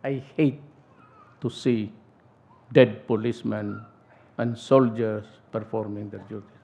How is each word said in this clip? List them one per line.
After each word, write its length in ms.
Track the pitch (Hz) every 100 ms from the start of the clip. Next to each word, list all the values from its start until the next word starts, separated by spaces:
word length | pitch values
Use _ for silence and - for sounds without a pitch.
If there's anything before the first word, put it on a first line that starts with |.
I 180 | 139 135 - -
hate 240 | 147 127 - - _ _ - - - -
to 80 | 123
see 440 | - 131 117 104 - _ _ _ _ _ - _
dead 340 | 120 123 104 -
policemen 760 | 110 117 113 110 107 104 104 113 - _ - - -
and 200 | 117 113
soldiers 680 | - 135 123 113 113 107 101 - _
performing 600 | 110 107 110 104 104 104
their 100 | 101 101
duty. 180 | 107 98 -